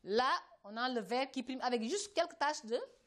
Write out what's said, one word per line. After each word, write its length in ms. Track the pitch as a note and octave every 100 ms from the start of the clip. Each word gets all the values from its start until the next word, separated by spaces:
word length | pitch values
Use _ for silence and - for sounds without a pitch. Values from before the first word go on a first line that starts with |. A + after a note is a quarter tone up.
Là, 260 | E3 G#3+ B3+ F4 - - G3+
on 100 | A3
a 140 | B3+
le 100 | B3
vert 320 | F#3 A#3+ C4
qui 100 | C4
prime 200 | B3+ B3+
avec 200 | A#3 B3
juste 300 | A3 G4 -
quelques 240 | - E4+ -
taches 280 | C#4+ D4+ G#3+
de 120 | A#3+ C5 -